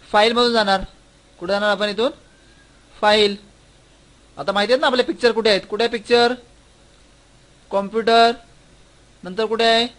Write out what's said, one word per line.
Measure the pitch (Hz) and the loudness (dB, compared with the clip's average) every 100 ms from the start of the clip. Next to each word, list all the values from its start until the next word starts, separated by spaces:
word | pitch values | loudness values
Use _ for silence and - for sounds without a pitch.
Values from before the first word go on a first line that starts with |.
फाईलमधून | - 208 220 233 240 | -2 0 2 2 0
जाणार. | 233 208 190 - _ _ _ _ _ | 0 0 -2 -4 _ _ _ _ _
कुठे | 175 | -6
जाणार | 202 208 | -2 -2
आपण | 196 208 | -2 -4
इथून? | 202 247 - _ _ _ _ _ _ _ - | -4 -4 -6 _ _ _ _ _ _ _ -2
फाईल. | 208 214 208 202 - _ _ _ _ _ _ _ _ - | 2 2 2 -2 -16 _ _ _ _ _ _ _ _ -12
आता | 190 | -4
माहिती | 196 208 | -2 0
आहेत | 254 | 2
ना | 302 | 2
आपले | 254 | 0
पिक्चर | 247 330 240 | -2 0 0
कुठे | 220 220 | 2 2
आहेत? | 196 - | 0 -2
कुठे | 208 | -4
आहे | 233 | -4
पिक्चर? | 233 - 240 240 247 - _ _ _ _ _ _ _ _ _ _ _ _ | -4 0 2 2 0 -12 _ _ _ _ _ _ _ _ _ _ _ _
कॉम्प्युटर, | 196 196 220 226 233 233 240 - - _ - _ _ _ _ | -6 -4 -4 2 4 4 0 -12 -20 _ -20 _ _ _ _
नंतर | 180 185 220 | -14 -6 -4
कुठे | 220 226 | 0 2
आहे? | 226 240 | 2 0